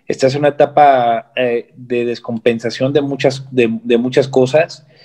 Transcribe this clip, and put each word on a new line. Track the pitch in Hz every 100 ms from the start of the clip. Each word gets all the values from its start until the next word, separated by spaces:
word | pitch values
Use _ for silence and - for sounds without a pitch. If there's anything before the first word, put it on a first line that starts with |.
| -
estás | - 131
en | 143
una | 147
etapa, | 139 147 156 143 131 120 113 - -
eh, | 123 120 - -
de | 123 120
descompensación | 120 117 - 113 120 117 117 - 131
de | 147
muchas, | 139 135 139 127 -
de, | 123 113 113
de | 120 117
muchas | 127 135 131
cosas, | 131 127 151 170 - _ _